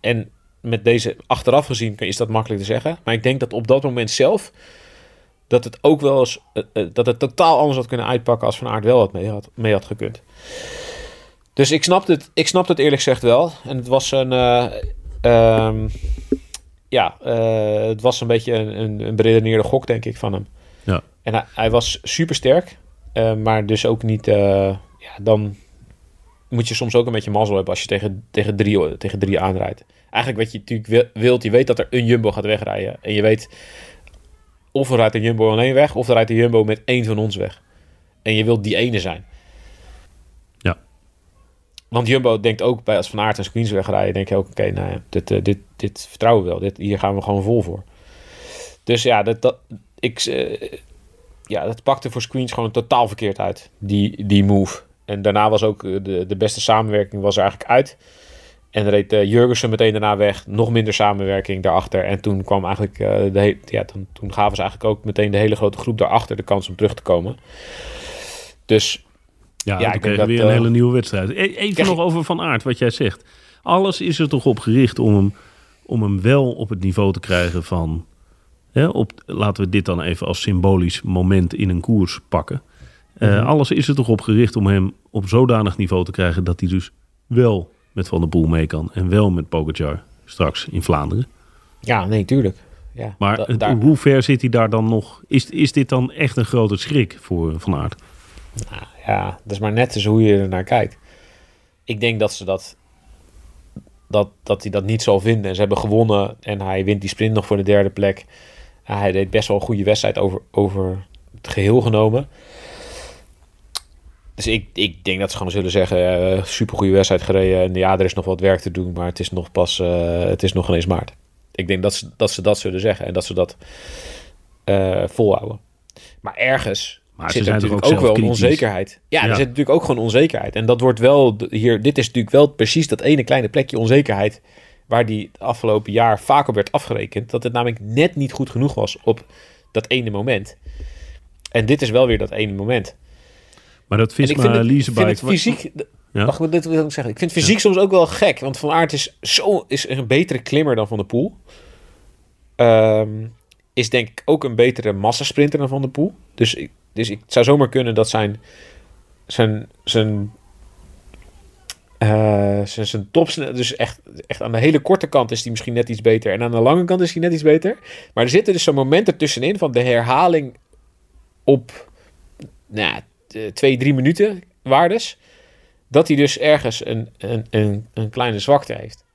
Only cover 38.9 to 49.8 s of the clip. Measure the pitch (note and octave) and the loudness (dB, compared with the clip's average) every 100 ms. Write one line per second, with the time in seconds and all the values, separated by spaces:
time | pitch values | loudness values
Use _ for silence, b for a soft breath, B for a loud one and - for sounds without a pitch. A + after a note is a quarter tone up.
38.9 | A2 F2+ E2 - b b b b b b | -2 -4 -10 -14 b b b b b b
39.9 | b b b _ _ _ _ G2+ E2+ _ | b b b _ _ _ _ -6 -6 _
40.9 | _ _ _ _ _ _ _ _ - _ | _ _ _ _ _ _ _ _ -20 _
41.9 | A2+ A#2 C3 B2 A2+ A2 G#2+ G#2 A#2+ - | -4 2 2 2 2 0 0 0 -2 0
42.9 | G#2 F2+ G#2+ G#2+ G#2 F#2+ A2+ A2+ G2+ F#2+ | -2 -2 -2 -2 -2 -4 -4 -2 -2 -2
43.9 | G2 G2 F#2+ G2 G2 F#2+ - - F#2+ F#2+ | -2 0 -2 -2 -2 -2 -4 -4 -2 -6
44.9 | F#2 - F#2+ - G2 F#2+ G2+ - _ G#2 | -8 -6 -8 -2 -2 0 -4 -6 _ -10
45.9 | - - - A#2 A#2 F2+ F2 F#2+ F#2+ G2 | -10 -20 -2 2 2 2 -4 -4 -6 -4
46.9 | G2+ G2 G2 G2+ G2+ F#2+ A#2 F2+ E2+ - | -2 -2 -2 -2 -2 0 0 -2 -8 -14
47.9 | B B B B B B B B B - | B B B B B B B B B -2
48.9 | A#2 B2 A2+ G#2 A2+ B2+ - _ A2 | 0 2 2 2 2 0 0 _ -20